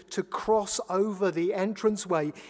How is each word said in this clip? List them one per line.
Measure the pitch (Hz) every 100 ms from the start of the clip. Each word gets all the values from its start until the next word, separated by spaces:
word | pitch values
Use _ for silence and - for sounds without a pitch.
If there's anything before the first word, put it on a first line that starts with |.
| -
to | -
cross | - - - 220 202 - -
over | 185 214 190 196
the | 165 175
entranceway | 208 196 208 220 202 185 165 151 - -